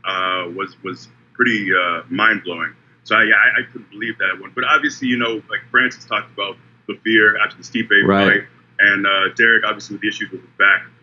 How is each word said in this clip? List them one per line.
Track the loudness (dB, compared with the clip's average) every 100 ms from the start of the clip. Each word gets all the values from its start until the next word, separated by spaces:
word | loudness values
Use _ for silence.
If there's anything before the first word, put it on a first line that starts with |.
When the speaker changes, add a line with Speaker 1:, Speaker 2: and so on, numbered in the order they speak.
| -6
Speaker 1:
uh, | -4 -2 -4 -6 -8
was, | -10 -10
was | -12 -12 -16 _ _
pretty, | -2 0 0 0
uh, | 0 0 -4 -6
mind | 0 2 0
blowing. | -6 -8 -8 -10 _ _ 0
So | 2
I, |
I, | 4 4 4 2
I | -6
couldn't | -16 -20
believe | -10 -10 -4
that | -4 -4
one. | -10
But | -6 0
obviously, | 0 0 -4 -4
you | -2
know, | -2 -4 -8
like, | -12 -2
Francis | 0 0 -4 -6
talked | -6 -6
about | -10 -10 -10 _ _ -14
the | -8
fear | 2 4 4 4
after | -2 -4
the |
Stipe | -8 -6 2 2 4
Speaker 2:
Right. | 4 4 2
Speaker 1:
fight, | -2 _ _ 0
and, | 0 2 0
uh, | 0 -2 2
Derek | 2 4 0
obviously | -6 -10 -8
with |
the | -8
issues | -8 -12
with | -12
his | _ 0
back. | 2 2 -2 _